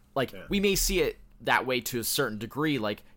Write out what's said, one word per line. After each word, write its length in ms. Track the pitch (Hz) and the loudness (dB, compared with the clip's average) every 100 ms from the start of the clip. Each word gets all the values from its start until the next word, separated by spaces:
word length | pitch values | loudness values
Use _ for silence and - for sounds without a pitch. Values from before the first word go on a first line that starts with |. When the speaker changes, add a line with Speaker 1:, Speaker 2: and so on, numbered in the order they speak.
| _ | _
Speaker 1:
like, 180 | - 127 | -2 -2
Speaker 2:
Yeah. 140 | 95 - | -6 -2
Speaker 1:
we 120 | 202 | 2
may 140 | 202 | 2
see 260 | 190 - 190 | 2 2 2
it 180 | 143 - - - | 0 -2 -18 -8
that 220 | 120 120 117 | 2 2 4
way 140 | 127 | -2
to 180 | 117 123 | 0 -4
a 60 | |
certain 340 | 107 - 131 107 | -2 0 0 -2
degree, 400 | 107 131 156 139 | -8 -2 -2 0
like, 240 | 107 107 - | -2 -4 -10